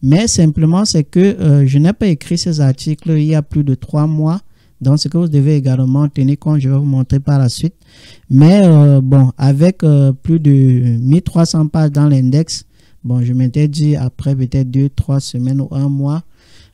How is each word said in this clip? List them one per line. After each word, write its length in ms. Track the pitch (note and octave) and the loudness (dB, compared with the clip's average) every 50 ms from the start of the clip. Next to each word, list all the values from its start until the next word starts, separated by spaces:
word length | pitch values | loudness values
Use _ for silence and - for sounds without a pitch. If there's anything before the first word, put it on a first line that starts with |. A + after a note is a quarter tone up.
Mais 260 | - C3 D3+ F#3+ A3+ | 0 2 2 2 2
simplement, 580 | A3+ - - E3 D#3 D3 E3+ D#3 D#3+ E3+ F#3+ G#3+ | 0 0 2 2 2 2 0 0 0 0 0 -2
c'est 180 | - - D#3+ C#3+ | -2 -2 -2 -4
que, 160 | - - F3 | -2 0 0
euh, 480 | F#3+ G3+ - - F3 D3+ C#3+ C#3+ C#3 | 0 0 0 0 0 2 2 2 2
je 100 | C3 C#3 | 2 2
n'ai 160 | C#3+ D#3 F3+ G#3+ | 2 2 0 0
pas 140 | - A3 | 0 -2
écrit 300 | G3 D#3 - - - E3+ | -2 -2 -4 -4 -6 -6
ces 240 | E3+ - F3+ D#3 D3+ | -4 -4 -4 -2 0
articles 500 | C#3 C3+ C3 - - D#3 D3+ - - E3 | 0 -2 -2 -2 -6 -8 -8 -6 -4 -4
il 140 | D#3 D3+ D3+ | -2 -2 0
y 100 | D#3 D#3 | 0 -2
a 60 | D3+ | -2
plus 220 | D3 - - D3 C#3+ | -2 -2 -4 -2 -2
de 120 | C#3 C3 | -2 -4
trois 320 | - - - - D3 D3+ | -4 -6 -6 -4 -2 -2
mois. 340 | D#3+ D#3 D3+ D#3 D#3+ E3+ G3+ - - _ _ _ _ _ - | -2 -2 -2 -2 -2 -4 -6 -8 -16 _ _ _ _ _ -4
Donc, 160 | B2+ C3+ D3 D3+ | 0 0 0 0
ce 100 | - - | 0 -2
que 80 | - | -4
vous 100 | E3+ F3 | -2 -2
devez 280 | D#3+ D3 C#3+ C3+ D3+ D3+ | 0 0 0 2 2 0
également 520 | C#3+ C3 C3 B2+ B2+ C3 B2+ C3 C#3+ D3+ | 0 0 -2 -2 0 0 0 0 0 -2
tenir 320 | C#3+ - C#3+ C3 C3+ D3 - | -2 -2 -2 -2 -2 -2 -2
compte, 220 | - D#3 D3+ D3 | -2 -2 -2 -2
je 80 | C3 C3 | 0 0
vais 80 | C3+ | -2
vous 80 | C#3 D3 | -2 -2
montrer 340 | C#3 C3+ C3 C3 - - C#3 | -2 -2 -2 -2 -2 -2 -2
par 180 | C#3 D3+ C#3+ | -2 0 0
la 120 | C#3 C3 A#2+ | 0 0 0
suite. 240 | - - D#3 F3 - _ _ _ _ _ - - - - _ - | -2 -4 -6 -8 -8 _ _ _ _ _ -20 -20 -20 -18 _ 0
Mais, 320 | C3 C3+ D3+ E3 G3 G#3 F#3+ | 4 4 6 6 6 6 6
euh, 380 | E3+ D#3 D3 D3 C#3+ C#3 C3+ | 6 6 6 6 6 4 2
bon, 300 | C3 C3 C#3 C3+ C3 B2+ - | 2 2 2 2 2 2 0
avec, 460 | - C3 C#3 C#3 C#3 E3 F#3 F#3 - E3 | -2 -2 0 2 2 2 0 0 0 0
euh, 300 | D3+ D3 C#3+ C#3 C3+ C3 | 2 2 2 2 0 0
plus 260 | - - - E3 E3 | -2 -2 -2 -2 0
de 580 | D3+ C#3+ C#3 C3+ C3+ C3 B2+ B2 B2 A#2+ A#2 A#2 | 2 2 2 4 4 2 2 2 0 0 -2 -2
mille 220 | B2 C3 D3+ F3+ - | 0 0 0 0 0
trois 220 | - - E3+ E3+ | -2 -2 0 0
cents 220 | - - D#3 D3+ | 0 0 -2 -2
pages 240 | D3+ - D#3+ D#3 D3 | -2 -2 -2 -2 0
dans 160 | C#3+ D3 D3 | 0 0 2
l'index, 580 | D3 C#3 C3 B2+ B2+ C3+ D3+ D#3+ - - - - _ _ _ _ _ _ _ - | 2 2 2 2 0 0 0 -2 -4 -8 -14 -16 _ _ _ _ _ _ _ -6
bon, 180 | B2 B2 B2 | -4 -2 -2
je 120 | B2 B2 B2 | -2 -2 -2
m'étais 340 | B2+ B2+ B2 A#2 D3 D3+ | -2 -2 -2 -2 -2 -2
dit 280 | D3 C#3+ D3+ D3 D3+ D3 | -2 -2 -2 -2 -2 -2
après 400 | - C3 B2 - - - C#3 C#3 | -2 -4 -6 -8 -6 -6 -4 -4
peut-être 360 | C3 C3 B2 - C3+ C3 B2 | -4 -4 -4 -2 -4 -4 -2
deux, 180 | B2+ C3+ C#3 C#3 | -2 -2 -2 -2
trois 300 | - - - - C#3 C#3 | -4 -8 -6 -6 -4 -6
semaines 400 | - - - B2 B2 C3 C3+ C#3 | -6 -6 -8 -6 -4 -4 -4 -4
ou 80 | C3 - | -6 -6
un 180 | - C3+ C#3 C#3 | -6 -6 -4 -4
mois, 340 | C#3 C#3 C#3 C#3+ D3+ E3+ - - _ _ _ _ - - - _ | -4 -4 -4 -6 -6 -8 -10 -14 _ _ _ _ -20 -20 -20 _